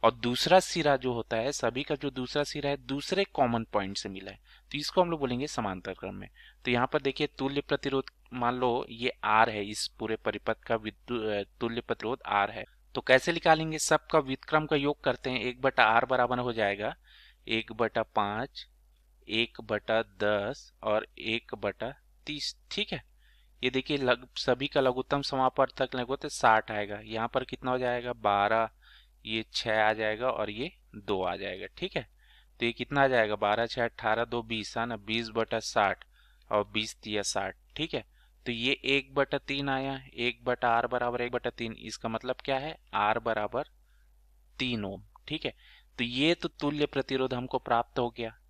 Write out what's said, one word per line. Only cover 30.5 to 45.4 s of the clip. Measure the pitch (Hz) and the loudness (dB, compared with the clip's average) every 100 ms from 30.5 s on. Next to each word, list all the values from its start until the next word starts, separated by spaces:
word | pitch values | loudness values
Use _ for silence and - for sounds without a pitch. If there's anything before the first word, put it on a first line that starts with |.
ये | 104 151 - _ | -4 -8 -10 _
दो | 107 101 95 | -14 -4 -2
आ | 92 92 | 0 -4
जाएगा, | 95 92 95 - | -6 -8 -12 -8
ठीक | 190 - | -6 -6
है? | 117 _ _ - _ _ | -8 _ _ -20 _ _
तो | 117 | -2
ये | |
कितना | 117 123 143 | -2 -2 2
आ | 139 | 4
जाएगा? | 127 107 104 | 4 2 2
बारह | 101 107 117 | 2 2 0
छः | - | -2
अठारह, | 117 - 113 110 | -4 -2 0 0
दो | 117 120 | 0 -4
बीस | 113 113 101 120 | -4 -6 -6 -4
है | 117 | -4
ना, | 113 | -6
बीस | 101 113 113 | -4 -4 -2
बटा | 110 113 113 | -2 0 -2
साठ | - - 101 92 - _ _ _ - | -2 2 2 0 -10 _ _ _ -2
और | 107 101 | 0 0
बीस | 107 107 - | -4 -4 -8
तिया | 110 104 | -6 -4
साठ, | 98 101 98 - _ - | -2 -2 -4 -8 _ -8
ठीक | 160 | -6
है? | 135 - _ _ _ - | -6 -8 _ _ _ -8
तो | |
ये | 120 123 139 | -2 0 0
एक | 123 139 135 | 2 0 0
बटा | 135 139 139 | -2 0 -2
तीन | - 139 139 | -4 -4 -2
आया, | 135 135 135 131 | -2 -4 -8 -12
एक | - 120 117 | -4 -2 -2
बटा | 120 123 120 | -2 0 4
आर | 117 120 | 2 2
बराबर | 123 120 120 | 0 -2 -2
एक | 120 | -2
बटा | 123 120 | -2 -4
तीन, | - 117 | -6 -8
इसका | 110 - - 117 | -8 -12 -8 -6
मतलब | 113 127 127 | -4 -4 -6
क्या | - 135 | -2 -4
है? | 147 160 _ | -4 -12 _
आर | 101 104 113 | 0 2 2
बराबर | 113 107 104 120 156 _ _ _ _ _ _ _ _ - | 0 -2 -2 -2 -6 _ _ _ _ _ _ _ _ -6
तीन | 127 120 | -2 -2
ओम, | 98 95 - - - | -4 -8 -16 -20 -10
ठीक | 151 | -6